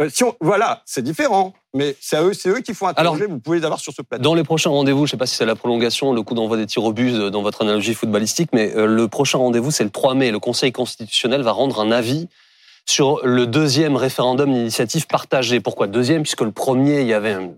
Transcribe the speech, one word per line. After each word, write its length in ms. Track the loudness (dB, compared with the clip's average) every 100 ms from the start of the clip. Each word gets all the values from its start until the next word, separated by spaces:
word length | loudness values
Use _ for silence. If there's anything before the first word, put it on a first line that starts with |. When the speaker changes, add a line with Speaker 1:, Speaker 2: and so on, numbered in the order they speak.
Speaker 1:
euh, 80 | -2
si 160 | 2 0
on, 100 | 2
voilà, 420 | 0 2 2 -2 -6
c'est 160 | -6
différent. 500 | -6 -2 0 2 0 -4 _ -2
Mais 200 | -2 -4
c'est 160 | -4 0
à 60 |
eux, 100 | 2
c'est 160 | 0 -2
eux 120 | -2
qu'il 140 | -2 -4
faut 120 | -2
interroger. 380 | 2 2 2 -2
Speaker 2:
Alors, 100 | -4
Speaker 1:
vous 40 |
pouvez 200 | -2 -2
les 60 | 0
avoir 120 | -4
sur 140 | -8
ce 80 | -12
plateau. 220 | -10 -2 2
Speaker 2:
dans 100 | 2
les 100 | 2
prochains 260 | 0 2
rendez-vous, 340 | 2 2 2 0
je 40 |
sais 60 | -2
pas 80 | -4
si 100 | -2
c'est 80 | 0
la 80 | 0
prolongation, 600 | 0 0 0 0 0 0
le 80 |
coup 120 | -2 -2
d'envoi 220 | 0 -2
des 100 | -2
tirs 180 | -2 -2
au 80 | 0
but, 180 | 0
euh, 180 | 0 -2
dans 120 | -2
votre 180 | -2 -2
analogie 320 | 0 0 0 -2
footballistique, 540 | 0 0 0 -2 0 2
mais, 200 | 0 2
euh, 120 | 2
le 200 | 4 2
prochain 300 | 0 0 2
rendez-vous, 320 | 2 2 0
c'est 140 | 0 -2
le 60 |
trois 240 | 0 0 2
mai. 160 | 0
Le 100 | 0
Conseil 320 | -2 -2 -2
constitutionnel 680 | -2 -6 -8 -6 -2 0 0
va 100 | 0
rendre 260 | 0 0 0
un 120 | 0
avis 360 | 2 0 -2 -4 _ _ _ _ -18 -4
sur 320 | 2 2 2 2
le 220 | 2 2
deuxième 480 | 2 2 2 2 2
référendum 560 | 0 0 0 2 2
d'initiative 560 | 0 0 -2 -2 -2 -2
partagée. 540 | -4 -2 -2 0 0
Pourquoi 260 | -2 -4 -2
deuxième ? 360 | 0 2 0
Puisque 180 | 0 -2
le 100 | -4
premier, 500 | -4 -2 2 2 2
il 40 | 2
y 60 | 0
avait 180 | 0
un 200 | -4 -6